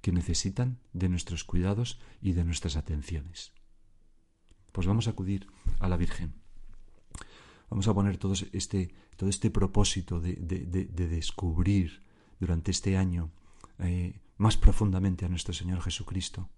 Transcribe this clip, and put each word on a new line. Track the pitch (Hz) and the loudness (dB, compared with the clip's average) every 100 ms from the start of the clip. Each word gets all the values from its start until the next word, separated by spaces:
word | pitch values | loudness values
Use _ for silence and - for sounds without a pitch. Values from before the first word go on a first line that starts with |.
que | - | 0
necesitan | 87 82 82 98 95 123 123 _ | 0 0 -2 -2 -2 -2 -2 _
de | 87 92 | -2 0
nuestros | 87 - 85 | 0 -2 -8
cuidados | - 90 92 101 120 - - - | 0 0 2 0 -2 -6 -14 -6
y | 98 | -2
de | 87 | 0
nuestras | 85 82 85 76 | 0 -2 -4 -4
atenciones. | - 73 - 80 73 - - - - - - - - _ _ _ _ - _ | -4 -6 -4 -8 -8 -14 -18 -20 -20 -20 -20 -20 -20 _ _ _ _ -20 _
Pues | - 90 | 0 2
vamos | 110 117 | 2 0
a | |
acudir | - 92 98 - - - - | -2 -4 -4 -6 -4 0 2
a | 92 | 2
la | 87 | 2
Virgen. | 85 - 80 - - - - - - - - - - - - - - | 0 0 -6 -8 -18 -18 -16 -16 -20 -20 -20 -20 -20 -20 -20 -20 -8
Vamos | 104 98 | 0 2
a | |
poner | 98 101 92 | 2 2 0
todo | 95 95 95 | -2 -2 -4
este, | 95 - 98 87 - _ - | -8 -4 -2 -4 -8 _ -4
todo | 95 | -4
este | - 113 | 0 0
propósito | 107 98 101 101 98 85 85 | 2 2 4 4 2 -4 -4
de, | 85 | -4
de, | 92 82 92 90 | -4 -6 -6 -2
de, | 92 | -4
de | - 85 85 | -4 -4 -2
descubrir | 82 80 - 85 82 87 98 82 - - _ _ - | -2 -4 -4 -2 2 4 4 2 -6 -20 _ _ -6
durante | 90 82 87 | -2 -2 -2
este | 92 98 95 | -2 0 0
año, | 95 87 80 - - - - - | 0 -2 -4 -10 -20 -20 -20 -6
eh, | 92 90 87 - - - | -2 -2 -4 -8 -20 2
más | 107 - | 4 10
profundamente | - - 104 92 98 90 | 10 10 4 2 0 0
a | 87 | -2
nuestro | 87 - | -4 -4
Señor | 85 87 90 | -6 -4 -4
Jesucristo | 87 - - 95 - - 98 | -4 -6 -6 -6 -6 -8 -12